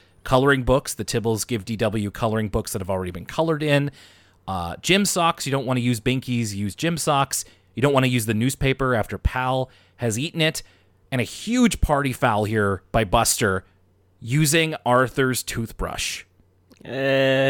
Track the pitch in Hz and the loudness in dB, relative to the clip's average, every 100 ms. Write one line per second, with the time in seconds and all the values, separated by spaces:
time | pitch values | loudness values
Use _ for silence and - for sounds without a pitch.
0 | _ _ - 131 139 139 123 131 - - | _ _ 2 4 4 4 4 2 0 -8
1 | 104 117 113 110 - 113 98 107 110 110 | -4 -2 0 -2 -2 -6 -4 -2 0 0
2 | 101 - 117 110 107 113 - 104 92 95 | -4 -2 -2 0 -2 -2 -4 -6 -4 -4
3 | 92 87 - - 165 151 151 143 143 - | -4 -8 -8 -2 -2 0 2 2 0 -6
4 | - - _ _ - 92 85 - - 190 | -20 -20 _ _ -8 -6 -6 -6 2 2
5 | 196 185 170 170 139 135 123 127 120 117 | 2 2 0 0 -2 -4 0 0 0 0
6 | 120 131 120 120 110 101 101 - 165 165 | -2 -2 -2 -4 -2 -4 -6 -2 -2 -2
7 | - 143 135 - - _ _ - 143 135 | 0 0 0 -4 -8 _ _ 0 2 4
8 | 131 123 110 107 123 - 135 127 131 117 | 4 2 0 0 0 0 -2 0 0 0
9 | - 101 - 127 127 131 127 - _ _ | -2 -2 -2 -2 -2 -2 -4 -10 _ _
10 | 120 107 147 165 156 - - _ _ _ | -4 -2 -4 0 -2 -2 -12 _ _ _
11 | _ 135 - - - 247 233 - - 143 | _ -4 -4 -6 -4 2 4 2 0 0
12 | 139 120 127 104 104 110 101 95 - 117 | 0 0 2 2 2 2 2 0 -2 -2
13 | 104 117 107 - 107 95 - _ _ _ | 2 2 2 2 0 0 -6 _ _ _
14 | _ _ 117 139 151 160 160 156 123 123 | _ _ -4 0 2 2 0 -2 2 2
15 | 127 - 131 123 - - 113 - 87 - | 2 2 0 0 -6 -8 -8 -6 -8 -6
16 | - - - _ _ _ _ - - 127 | -8 -8 -14 _ _ _ _ -20 -12 -4
17 | 135 135 135 135 135 | 0 2 2 2 2